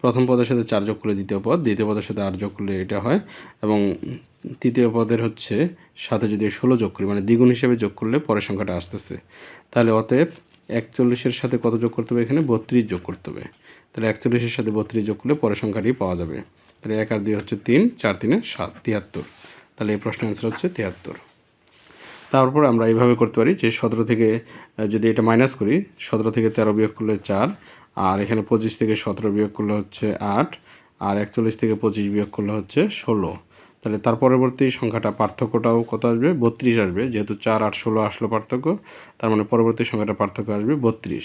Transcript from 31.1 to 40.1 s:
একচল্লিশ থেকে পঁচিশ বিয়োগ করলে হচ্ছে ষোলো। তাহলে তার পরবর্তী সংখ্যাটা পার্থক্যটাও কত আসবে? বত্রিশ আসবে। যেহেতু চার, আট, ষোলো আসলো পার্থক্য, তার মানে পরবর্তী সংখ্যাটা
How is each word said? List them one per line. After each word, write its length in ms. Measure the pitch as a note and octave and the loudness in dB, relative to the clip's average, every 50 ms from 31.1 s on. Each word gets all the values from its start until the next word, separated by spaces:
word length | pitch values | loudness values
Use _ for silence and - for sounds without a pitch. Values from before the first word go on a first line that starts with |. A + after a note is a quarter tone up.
| G2+ G2+ | 0 0
একচল্লিশ 360 | G#2 G#2 - B2 A2 A2 G#2+ | -2 -2 -2 0 0 0 0
থেকে 180 | - - A2 A2 | 0 0 0 0
পঁচিশ 320 | G#2 A2+ G#2+ G2+ A2 G#2 G2+ | 2 0 0 0 0 -2 0
বিয়োগ 220 | G2+ G#2 G#2 G2+ | 0 -2 -2 -2
করলে 220 | - - G#2 G2+ | -4 -4 -4 -2
হচ্ছে 280 | G#2+ G#2+ F#2 - - C#3+ F#3 G#3+ | -2 -4 -6 -2 0 0 0 0
ষোলো। 420 | G3+ - - - A2+ G#2 F2+ D#2 D#2 - - _ _ - - - _ | 0 -4 -2 -2 0 0 0 -2 -6 -8 -14 _ _ -20 -20 -20 _
তাহলে 220 | _ - A2+ G#2+ G#2 | _ -6 -4 -4 -2
তার 180 | - A#2 A#2 | 0 0 2
পরবর্তী 480 | A2+ C3+ C3 C3 B2+ C3 B2+ B2+ - C#3 B2+ | 4 4 4 4 4 2 2 2 2 0 0
সংখ্যাটা 400 | B2 - - A2+ G#2+ A#2 A2 G#2+ | 0 0 -2 -2 -2 -2 -2 -2
পার্থক্যটাও 640 | G#2 - A2 G#2 - - B2 A2 - A#2 G#2+ A#2+ A#2 A#2 A#2 | 0 0 -2 -2 -2 -2 -4 -2 0 0 2 4 2 2 2
কত 180 | - - A2 A#2 | 0 -2 -2 0
আসবে? 220 | A#2+ A#2 A2+ B2+ E3 F3+ | 0 2 2 2 2 2
বত্রিশ 420 | C#3 A#2 A#2 A#2 - C3+ B2 A#2 A2+ | 2 2 0 0 2 2 2 4 4
আসবে। 240 | G#2 F#2 F2 G2 A#2+ C3 | 2 0 0 -2 -2 -2
যেহেতু 240 | A#2 G#2 G#2 - G#2+ | -2 -4 -4 -4 -6
চার, 260 | G2+ - A2+ A2 A2 | -4 0 0 2 2
আট, 120 | A2 G#2 - | 2 0 -2
ষোলো 260 | - - A2+ A2 A2 | -2 -2 0 0 2
আসলো 260 | G#2+ G#2 - - A#2 G2+ | 0 0 -2 -4 -4 -2
পার্থক্য, 380 | A2+ A2 - - B2+ B2+ C3 D#3+ G3 G3+ - - - - - - - | -2 -2 -4 -4 -6 -4 -2 -2 -2 -4 -6 -14 -20 -20 -20 -20 -10
তার 120 | - - A2 | -4 0 0
মানে 120 | A2 G#2+ G#2 | 2 2 0
পরবর্তী 380 | G#2 B2 A#2 A2+ A2+ A2+ A#2 A2+ | 2 2 4 4 4 2 0 -2
সংখ্যাটা 300 | - - G#2+ G#2 G#2+ | -2 -2 -2 -2 -2